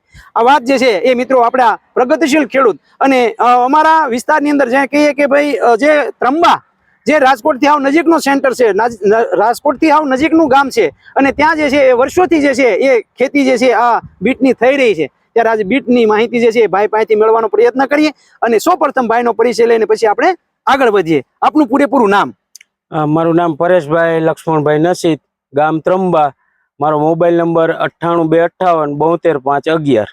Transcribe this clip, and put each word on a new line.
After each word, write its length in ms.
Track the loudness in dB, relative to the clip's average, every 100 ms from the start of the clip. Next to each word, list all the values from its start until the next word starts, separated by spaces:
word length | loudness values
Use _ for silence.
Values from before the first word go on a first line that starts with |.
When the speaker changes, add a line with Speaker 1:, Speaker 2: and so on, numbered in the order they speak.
| -6 -20 -8 -2
Speaker 1:
આ 80 |
વાત 200 | 2 2
જે 140 | 0 0
છે 200 | 0 0
એ 160 | 0
મિત્રો 260 | -2 0 0
આપણા 400 | 0 2 0 -2 _
પ્રગતિશીલ 520 | -4 0 0 0 0 0
ખેડૂત 340 | 0 0 -2 _ _
અને, 360 | 0 0 0 0
અ, 40 |
અમારા 640 | 2 2 2 2 2 2 0
વિસ્તારની 420 | -4 -2 -2 0
અંદર 200 | 0 0
જે 180 | 0 -2
કહીએ 260 | 0 0
કે 120 | 0 0
ભાઈ, 280 | 0 0
અ, 220 | 0 0 2
જે 340 | 2 0 -2
ત્રંબા, 520 | -4 -2 0 0 0 -4 _ _ _ -2
જે 120 | 2
રાજકોટથી 480 | 2 2 0 0 0
હાવ 120 | 0
નજીકનો 380 | 0 0 2 0
સેન્ટર 360 | 0 -2 -2
છે, 200 | 0 0
નાજ-, 340 | 0 -2 -2 0
ન-, 300 | 0 0 0
રાજકોટથી 520 | -2 -2 -4 -2 2
હાવ 140 | 2 0
નજીકનું 420 | -2 0 0 2
ગામ 220 | 2 0
છે 220 | -2 -2 -4 _ -2
અને 160 | -2
ત્યાં 260 | 0 0 0
જે 120 | 0
છે 80 | 2
એ 140 | 2
વર્ષોથી 500 | 2 0 0 0 2
જે 120 | 0
છે 140 | 0 0
એ 340 | 2 0 0
ખેતી 440 | -2 -6 -4 0 0
જે 120 | 2
છે 140 | 0
આ 280 | 2 0 -2 -4 -6
બીટની 320 | -6 -2 0
થઈ 240 | 0 0 2
રહી 180 | 0 0
છે. 160 | -4 -8 _
ત્યારે 160 | -2 0
આજે 140 | -2
બીટની 420 | -2 -4 0 0 2
માહિતી 340 | 0 -2 0
જે 120 | 0
છે 80 | 2
એ 80 | 0
ભાઈ 200 | 0 -2
પાસેથી 280 | -2 0 0
મેળવવાનો 320 | 2 0 0
પ્રયત્ન 380 | 0 0 0 -2
કરીએ 240 | 0 -2 -4 _ _
અને 180 | -2 0
સૌપ્રથમ 480 | 0 0 -2 -2 -2
ભાઈનો 260 | 0 -2
પરિચય 320 | 0 -2 0 0
લઈને 200 | 2 0
પછી 220 | 0 0
આપણે 280 | 0 0 -2 _ _ -2
આગળ 220 | 0 2
વધીએ. 340 | 0 0 -2 -4 _
આપનું 260 | -2 0 0
પૂરેપૂરું 420 | 0 0 0 0
નામ? 260 | 0 -2 -6 _ -20 _ _ _
Speaker 2:
અ, 140 | -6 -2
મારું 300 | 0 0 0
નામ 200 | 0 -2
પરેશભાઈ 640 | 0 0 0 -2 0 0
લક્ષ્મણભાઈ 600 | -2 -4 -4 -2 0 0
નસીદ, 400 | 0 -2 -2 -4 -8 _ _
ગામ 260 | -4 -2 -2
ત્રંબા. 520 | -2 -2 0 0 -2 -4 _ _ _ _
મારો 200 | -4 -2
મોબાઈલ 380 | -2 0 0 0
નંબર 340 | 0 -2 -2
અઠ્ઠાણું 580 | -4 -8 -6 -4 -2 0
બે 100 | 0
અઠ્ઠાવન 560 | 0 -2 -2 -2 -2 -2
બોતેર 420 | -2 0 -2 -2
પાંચ 320 | -2 -4 -2
અગિયાર. 380 | -4 0 0 -2